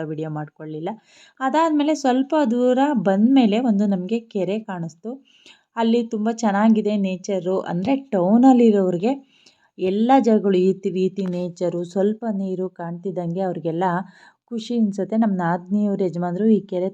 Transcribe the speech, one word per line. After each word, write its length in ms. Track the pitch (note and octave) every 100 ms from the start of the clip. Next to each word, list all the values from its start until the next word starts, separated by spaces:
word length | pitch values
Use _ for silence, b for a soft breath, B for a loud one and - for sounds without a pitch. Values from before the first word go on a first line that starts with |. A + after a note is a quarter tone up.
| D#3
ವಿಡಿಯೋ 240 | D#3 D#3
ಮಾಡ್ಕೊಳ್ಳಿಲ್ಲ. 600 | D3+ D3+ - D#3 D#3 E3+ A3 b b b _
ಅದಾದ್ಮೇಲೆ 540 | C4 D4+ E4 D4+ D4
ಸ್ವಲ್ಪ 400 | D4 C4+ B3+ C4+ D#4 C#4
ದೂರ 280 | A#3+ B3 B3+ C#4+ C4
ಬಂದ್ಮೇಲೆ 560 | F3+ F#3+ A3+ C4+ A3+ G#3
ಒಂದು 220 | B3+ G3+ G3+
ನಮಗೆ 340 | F#3 F#3 A#3 A3+
ಕೆರೆ 300 | G#3 F3 G#3+
ಕಾಣಿಸ್ತು. 520 | A3 F3+ E3 - A3 C#4 b b b b b A#3
ಅಲ್ಲಿ 240 | A#3 A#3 A#3
ತುಂಬ 200 | G#3+ G#3+ A3+
ಚೆನ್ನಾಗಿದೆ 580 | A3 G3 A3 G#3+ G3+ G#3
ನೇಚರು, 580 | F#3+ F3+ G3 F#3+ F3 F#3+ -
ಅಂದರೆ 260 | F3 F#3+ C4+ -
ಟೌನಲ್ಲಿರೋರಿಗೆ 1000 | F#3+ F3 A#3 C4 B3 A#3 G3+ F#3 F3 G#3+ C#4 b b b b b -
ಎಲ್ಲ 320 | F#3 G3+ A#3 C4+
ಜಾಗಗಳು 360 | A#3+ G#3+ G3 F#3
ಈ 120 | F#3
ತಿ-, 180 | F#3+ G3
ರೀತಿ 320 | F3+ F#3 F#3+ F#3
ನೇಚರು, 520 | F3 F3+ F3 F3 E3+
ಸ್ವಲ್ಪ 380 | F3 G3 G3+ A3 A#3
ನೀರು 320 | G3 F#3+ F#3 F#3
ಕಾಣ್ತಿದ್ದಂಗೆ 680 | F#3 E3+ F3 F#3+ F3+ F3 F3
ಅವ್ರಿಗೆಲ್ಲ 420 | F#3+ E3+ D#3+ E3 F#3 F3 F#3+ B B B _
ಖುಷಿ 280 | A#3 A3+ A#3+
ಅನ್ಸುತ್ತೆ. 400 | G#3 G3 F#3+ A3
ನಮ್ಮ 180 | A3 F#3
ನಾದ್ನಿಯವ್ರ 640 | E3+ F3+ F3+ G#3 G#3 G3
ಯಜಮಾನ್ರು 420 | F#3 E3 F3 F3 A3
"ಈ 120 | G#3
ಕೆರೆ 240 | G3 F3+ F#3+